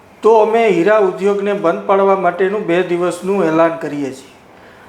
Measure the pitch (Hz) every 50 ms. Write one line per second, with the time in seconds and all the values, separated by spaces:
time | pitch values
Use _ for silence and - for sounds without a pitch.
0 | - - - - - 214 226 220 214 214 214 233 226 220 180 170 170 202 214 220
1 | 202 185 170 170 185 202 202 202 196 208 202 180 160 165 185 202 - - 196 196
2 | 196 196 196 185 180 175 175 175 190 190 202 214 190 170 170 180 185 170 175 175
3 | 180 180 170 - 190 185 202 196 175 160 160 165 165 165 160 - 165 147 147 143
4 | 139 131 131 - - - - - - - - - - - - - -